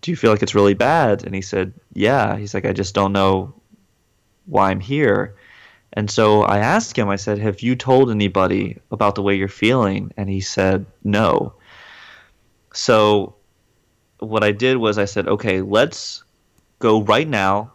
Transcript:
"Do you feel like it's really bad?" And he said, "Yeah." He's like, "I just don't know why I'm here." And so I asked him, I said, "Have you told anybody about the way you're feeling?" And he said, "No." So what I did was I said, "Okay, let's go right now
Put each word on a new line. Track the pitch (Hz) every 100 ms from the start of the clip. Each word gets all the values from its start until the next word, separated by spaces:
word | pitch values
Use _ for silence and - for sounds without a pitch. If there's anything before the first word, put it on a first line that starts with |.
"Do | -
you | 175
feel | 113
like | 107
it's | 101 104
really | 101
bad?" | 101 123 160 131 101 -
And |
he | 95
said, | 95 101 92 - _
"Yeah." | 95 101 135 104 101
He's | 101
like, | 95 92
"I |
just | 95 95
don't | - 98
know | 98 95 95 92 - _ _ _ _ _ _ _ _ -
why | 101 95
I'm | 98
here." | 95 143 139 101 98 - _ - - _ _ -
And | 104
so | - 110 107
I | 104 101
asked | 110 196 226 -
him, | 104
I | 98
said, | 101 104
"Have | 107 98
you | 117 127
told | 131 131 135
anybody | 107 104 98 92 95 98 - _
about | 104 104
the | 101
way | 101 98
you're | 95
feeling?" | - 107 131 104 98 95 -
And | 98
he | 95
said, | 95 - 95 95 101 _
"No." | - 101 110 - - - _ - - - - - _ _ _ _ _
So | - - 113 107 104 98 _ _ _ _ _ _ _ _ _
what | 113 110
I | 107
did | 101 127 131
was | 110 104
I | 101
said, | - 90
"Okay, | 104 110 95
let's | 95 104 143 - - - _ _ _ _ _ _
go | 120 110
right | 107 113 156
now | 120 95 101 110